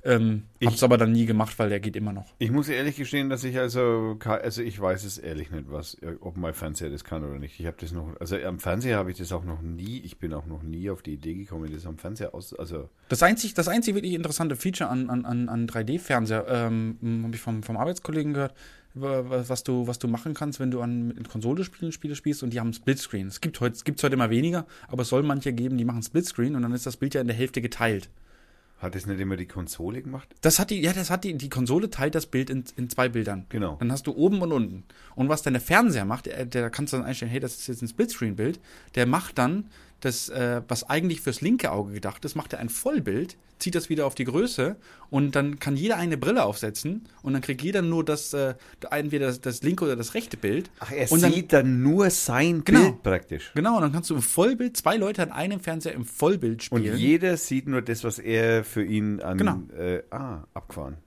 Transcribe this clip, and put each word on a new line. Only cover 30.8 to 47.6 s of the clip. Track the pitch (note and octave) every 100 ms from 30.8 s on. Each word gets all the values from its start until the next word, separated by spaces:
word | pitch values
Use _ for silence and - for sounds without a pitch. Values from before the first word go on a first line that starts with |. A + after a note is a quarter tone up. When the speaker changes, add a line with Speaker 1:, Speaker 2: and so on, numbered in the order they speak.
Speaker 1:
ja, | D#3+
das | F#3 E3+
hat | F3+
die, | G3 D3+
die | C#3
Konsole | C3+ B2 D#3 G#3+
teilt | - C#3+
das | D#3 D#3
Bild | - C3+
in, | C3+ B2 -
in | B2
zwei | - B2+
Bildern. | A#2 G#2 F#2+ -
Speaker 2:
Genau. | A2+ F#2+ D2
Speaker 1:
Dann | A#2+
hast | C3+ -
du |
oben | C3 F3 G3+
und | F3
unten. | C#3+ G#2 F#2 - - -
Und | - C3
was | D3+
dann | D3
der | B2
Fernseher | - F3+ A#3 C3+
macht, | G2 A2 -
der, | -
der | B2 B2 A#2
kannst | - C#3+
du | C3
dann | B2+
einstellen, | B2+ A#2
hey, | B2+
das | C3
ist | - -
jetzt | A#2+
ein | A#2
Splitscreen-Bild, | - A#3 - A2+ G2 A#2 F3 - - - -
der | B2
macht | D#3+ F#3 -
dann | B2+ F#3+ G#3 - - _
das, | C3+ B2 -
äh, | C3 B2 A#2+ A#2
was | A#2+ -
eigentlich | D3 F3+ E3
fürs | - -
linke | D#3+ B3 -
Auge | F#2+ G2+
gedacht | G#2 G2 - D#3
ist, |
macht | D#3 -
er | -
ein | A#2
Vollbild, | - C4+ D4+ A#2 G#2 F3+ - _ _
zieht | F#3
das | F3 E3+
wieder | D#3
auf | C#3
die | -
Größe | B2+ C#3 A#3+ F#3 C3+ G#3 - - -
und | C#3 C#3+
dann | C#3+ C#3+ C#3+
kann | - C#3
jeder | G3 G3+
eine | F3 D3
Brille | C3+ A#3+
aufsetzen | G#2+ G#2+ A2 G#2+ D3+ G#3 - -
und | C3+
dann | C#3
kriegt | C3+ B2+